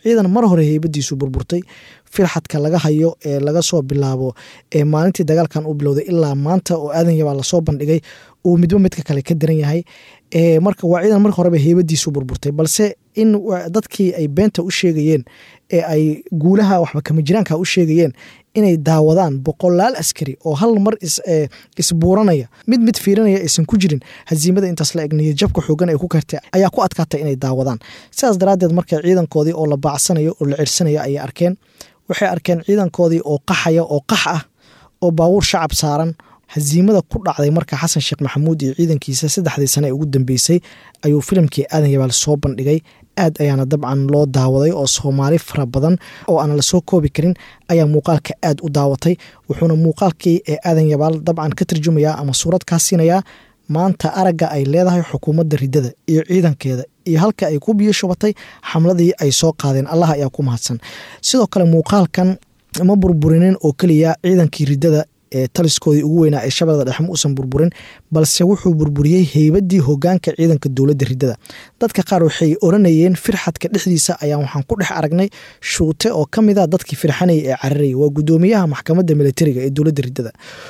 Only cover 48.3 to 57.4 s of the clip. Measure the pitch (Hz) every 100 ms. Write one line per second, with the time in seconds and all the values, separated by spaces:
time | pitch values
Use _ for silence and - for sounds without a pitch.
48.3 | - 165 139 165 147 143 135 165 180 -
49.3 | - - 135 165 160 165 - 196 - 180
50.3 | 170 - 151 180 160 156 147 156 160 160
51.3 | 165 156 - - 160 156 156 151 156 139
52.3 | 131 165 180 - 170 - 175 165 185 -
53.3 | - _ _ - 156 190 175 214 196 185
54.3 | 165 160 151 139 165 180 180 160 135 -
55.3 | 156 165 143 135 143 123 - - 160 156
56.3 | 180 170 139 135 127 - _ - 160 208
57.3 | -